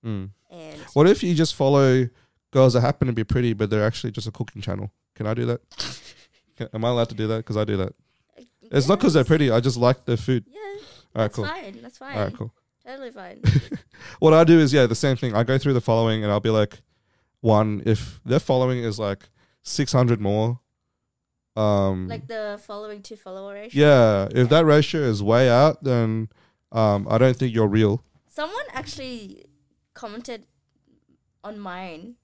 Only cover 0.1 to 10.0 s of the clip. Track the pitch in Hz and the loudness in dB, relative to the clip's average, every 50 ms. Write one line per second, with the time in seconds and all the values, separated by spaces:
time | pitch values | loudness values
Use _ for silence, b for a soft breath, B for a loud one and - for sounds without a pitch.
0.1 | 107 98 95 98 98 _ _ _ - 170 151 117 156 151 156 - - 143 151 180 | -8 -8 -10 -12 -16 _ _ _ -20 -20 -20 -20 -18 -20 -20 -4 2 4 4 4
1.1 | 208 - - 175 175 151 165 - - - 139 135 143 139 139 131 127 131 127 120 | 4 2 0 -2 0 0 0 -2 -2 -2 0 2 4 4 4 4 4 2 0 -2
2.1 | _ _ _ _ _ _ _ _ - 131 131 127 117 127 120 131 143 _ - 127 | _ _ _ _ _ _ _ _ 2 4 4 4 4 4 0 0 0 _ -2 -2
3.1 | 117 113 110 - - 123 123 120 113 101 110 101 107 107 104 110 110 - - 120 | -2 -4 -4 -2 -2 0 0 0 0 -2 -2 -2 0 0 0 -2 -2 -4 -8 -8
4.1 | 101 - 107 113 104 - 117 - _ 101 98 - 95 98 98 95 _ _ _ _ | -8 -8 -10 -10 -8 -10 -12 -10 _ -12 -10 -8 -8 -8 -10 -12 _ _ _ _
5.1 | _ _ 107 104 110 117 120 117 120 - _ _ - - - 123 123 - - - | _ _ -6 -6 -4 -4 -2 -4 -4 -6 _ _ -14 -12 -12 -12 -12 -16 -20 -20
6.1 | - _ _ _ _ _ _ _ _ _ 117 - - 110 110 120 123 120 117 - | -20 _ _ _ _ _ _ _ _ _ -14 -10 -8 -4 -2 -2 0 0 -2 -2
7.1 | 113 104 110 107 113 110 110 - 104 107 107 104 101 95 92 95 - _ _ _ | -4 -6 -4 -4 -4 -6 -6 -6 -4 -4 -2 -2 -2 -4 -4 -6 -8 _ _ _
8.1 | _ _ _ _ _ - - _ _ _ _ - - 139 131 143 196 196 - 277 | _ _ _ _ _ -20 -20 _ _ _ _ -2 -2 0 2 2 0 2 2 2
9.1 | 156 156 127 - 160 156 147 131 110 117 120 135 120 120 120 123 131 - | 4 4 4 4 2 2 2 2 2 2 2 0 -2 2 2 2 2 0